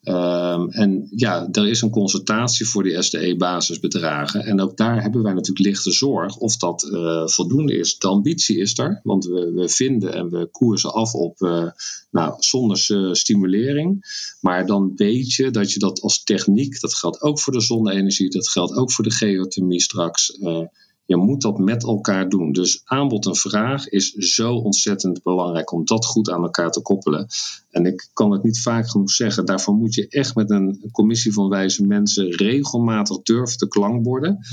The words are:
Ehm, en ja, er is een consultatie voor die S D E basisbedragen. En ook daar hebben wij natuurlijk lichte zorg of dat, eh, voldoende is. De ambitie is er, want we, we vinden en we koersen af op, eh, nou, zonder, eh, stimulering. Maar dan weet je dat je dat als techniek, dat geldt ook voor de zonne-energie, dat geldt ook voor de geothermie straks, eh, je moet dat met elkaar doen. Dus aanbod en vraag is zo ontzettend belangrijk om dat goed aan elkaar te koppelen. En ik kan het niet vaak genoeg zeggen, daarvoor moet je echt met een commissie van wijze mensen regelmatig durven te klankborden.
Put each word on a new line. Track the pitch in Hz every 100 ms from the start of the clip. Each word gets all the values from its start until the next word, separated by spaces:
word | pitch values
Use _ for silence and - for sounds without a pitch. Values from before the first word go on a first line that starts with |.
Ehm, | - 90 87 87 87 85 87
en | 107 101 95 -
ja, | 113 113 87 85
er | 104 104
is | 117
een | 110
consultatie | 110 98 101 - 110 123 - 110
voor | 104
die | 92 85
S | 85
D |
E | 82 90 85
basisbedragen. | 90 87 - 85 - 92 82 73 73 104
En | 113 98
ook | 95 -
daar | 113 117
hebben | 107 120
wij | 107
natuurlijk | 92 - 92 101
lichte | 101 -
zorg | - 139 101 92 -
of | 113 -
dat, | 87 82 -
eh, | 92 82 82 80
voldoende | - 85 135 147 85
is. | 85 -
De | 95
ambitie | 101 107 170 - 90
is | 101 -
er, | 139 208
want | 107 95
we, | 90 90 85
we | 87 87
vinden | - 131 123 101
en | 82 85
we | 87 82
koersen | - 120 98 -
af | 110 113
op, | 123 85 -
eh, | 90 85 85 - - - _
nou, | 85 80 -
zonder, | - 127 117 92 -
eh, | 101 95
stimulering. | 85 - 104 92 101 131 143 170 196 - - - -
Maar | 92 90 95
dan | 101 95 95
weet | 104 123 123
je | - 131
dat | 113 101
je | 101
dat | 98 -
als | 107 -
techniek, | - 98 - 104 143 -
dat | 104
geldt | - 123 -
ook | 151 147
voor | -
de | 127
zonne-energie, | 113 117 104 98 98 - 92
dat | 95 -
geldt | 92 90
ook | 120 127
voor | -
de | 110
geothermie | - 107 95 92 - 90 90
straks, | - 98 82 - - 95
eh, | 92 82 85 _ _ _
je | - 87
moet | 101 139
dat | 113 98
met | 95 120
elkaar | 117 104 107 95 92
doen. | 98 80
Dus | 71 90 -
aanbod | - 135 143 107 98
en | 85
vraag | - 104 117 139 -
is | 98 -
zo | 104 92 - 117
ontzettend | 120 110 98 107 98 92 87
belangrijk | 90 92 90 82 -
om | 85
dat | 78 113
goed | - 113 101
aan | 87
elkaar | 85 - 82
te | -
koppelen. | - 98 - 76 104 - - - _
En | 87 90
ik | 92 -
kan | - 104
het | 101
niet | 113 110
vaak | 123 117 113
genoeg | 104 98
zeggen, | - 113 101
daarvoor | 87 95 -
moet | 104 110
je | 123 -
echt | 143 127
met | 117 104
een | 101 95 98 110
commissie | - 107 117 113
van | 101 98
wijze | 98 95 98 101
mensen | 104 104 101 92
regelmatig | 85 101 135 139 120 117 110 104 -
durven | - 117 123 -
te | 101
klankborden. | 107 101 120 117 131 160 202 -